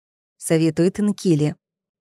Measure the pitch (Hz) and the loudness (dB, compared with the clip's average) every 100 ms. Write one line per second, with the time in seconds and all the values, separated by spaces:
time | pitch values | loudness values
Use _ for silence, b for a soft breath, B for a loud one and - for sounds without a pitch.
0 | _ _ _ _ - 160 160 156 175 - | _ _ _ _ -2 0 0 2 0 0
1 | 208 196 190 151 151 - _ _ _ _ | -2 -2 0 0 0 -4 _ _ _ _